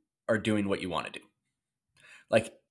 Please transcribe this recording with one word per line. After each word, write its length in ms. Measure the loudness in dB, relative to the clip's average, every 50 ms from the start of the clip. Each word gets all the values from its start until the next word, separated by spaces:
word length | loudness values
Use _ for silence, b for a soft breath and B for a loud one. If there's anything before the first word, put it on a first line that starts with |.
| _ _ _ _ _
are 100 | -2 -2
doing 300 | 0 2 2 2 2 2
what 140 | 0 -2 -2
you 80 | -2 -2
wanna 220 | -2 -4 -4 -6
do. 80 | -10 -14 -18 _ _ _ _ _ _ _ _ _ _ _ _ _ b b b b b b b b
Like, 240 | 2 2 2 0 -8 -18 _ _